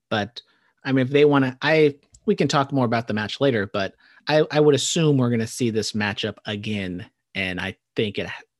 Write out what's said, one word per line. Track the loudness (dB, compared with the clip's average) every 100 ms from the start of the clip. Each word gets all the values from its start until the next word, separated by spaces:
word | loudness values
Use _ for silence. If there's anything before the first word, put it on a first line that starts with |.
| -6
But, | -4 -4 -10 -20 _ _ _
I | -2
mean, | 0 2
if |
they | 4
wanna, | 6 4 2 -2
I, | 0 4 4 2 _ _ -2
we |
can | 0 2
talk | 0 0
more | 0
about | 0 0 -2
the |
match | -4 -6 -2
later, | 0 0 -2
but | -4 -4 -8 _ _ 0
I, | 0 2
I | 2
would | 4
assume | 4 2 0 2 2
we're | 2
gonna | 0 -4
see | -2 -2
this | -2 -4
matchup | -4 -4 -4 -6 -8
again, | -8 -8 -6 -6 -6 -8 -12 _ _
and | -6 -6 -4
I | -8 -10 _ -4
think | -4 -4
it, | -8 -12 -20